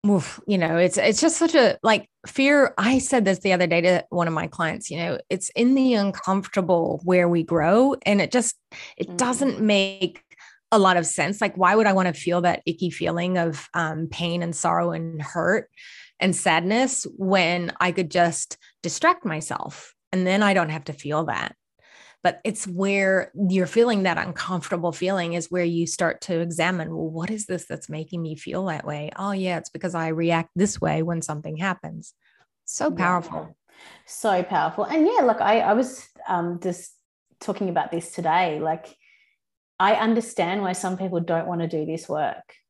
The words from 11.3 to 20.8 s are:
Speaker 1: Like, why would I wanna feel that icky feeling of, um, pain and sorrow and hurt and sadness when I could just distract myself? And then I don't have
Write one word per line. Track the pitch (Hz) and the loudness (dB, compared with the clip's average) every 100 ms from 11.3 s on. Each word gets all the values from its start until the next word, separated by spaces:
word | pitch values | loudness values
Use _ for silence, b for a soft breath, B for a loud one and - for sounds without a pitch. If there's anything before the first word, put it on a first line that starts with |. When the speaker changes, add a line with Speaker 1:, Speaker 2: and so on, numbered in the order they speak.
| 202 | 0
Speaker 1:
Like, | 208 175 | -2 2
why | 180 208 | 4 6
would | 208 | 4
I | |
wanna | 190 180 | 4 2
feel | 147 - 175 | 0 -2 2
that | 175 170 - | 2 0 -4
icky | 165 180 | -4 -4
feeling | 143 170 170 175 185 | -2 -2 -2 0 0
of, | 170 147 - | 0 -4 -6
um, | 175 160 156 160 | -4 -4 -4 -8
pain | - 170 175 | -6 -4 -2
and | 170 165 | -4 -2
sorrow | 170 170 170 | 0 0 0
and | 165 165 160 | -2 -6 -8
hurt | 143 175 170 208 - B B B B B | -8 -2 0 0 -2 B B B B B
and | 185 175 | -2 0
sadness | - 160 175 220 262 262 - - | 2 2 2 0 0 -2 -8 -6
when | 185 190 170 175 170 - | 2 2 2 0 -4 -2
I | 180 | -2
could | 175 170 | 0 -2
just | 180 170 - - - b b | 2 2 2 -8 -12 b b
distract | - - 320 359 220 | -8 0 2 2 -2
myself? | 156 - - - - - _ _ | -6 -6 -8 -8 -12 -20 _ _
And | 190 180 | -2 2
then | 196 | 4
I | 208 | 4
don't | 190 160 | 4 0
have | 156 | -4